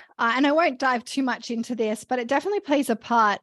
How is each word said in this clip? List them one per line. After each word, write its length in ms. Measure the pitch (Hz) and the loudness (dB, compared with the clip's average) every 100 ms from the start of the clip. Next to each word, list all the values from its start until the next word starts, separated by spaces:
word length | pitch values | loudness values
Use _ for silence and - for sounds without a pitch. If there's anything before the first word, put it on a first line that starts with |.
| - - | -16 -2
uh, 140 | 233 | 0
and 140 | 247 285 | 2 2
I 20 | |
won't 300 | 302 339 247 | 4 2 2
dive 240 | 269 247 | 0 0
too 180 | - - | -2 -4
much 300 | 269 226 - | -2 -4 -4
into 240 | 233 233 233 | -6 -4 -4
this, 260 | 220 214 | -2 -4
but 160 | - 254 | -4 -4
it 80 | 240 | 0
definitely 320 | 277 359 403 | -2 0 -4
plays 320 | 330 294 277 | 0 0 0
a 60 | 214 | -2
part, 420 | - 233 214 202 | 0 2 4 2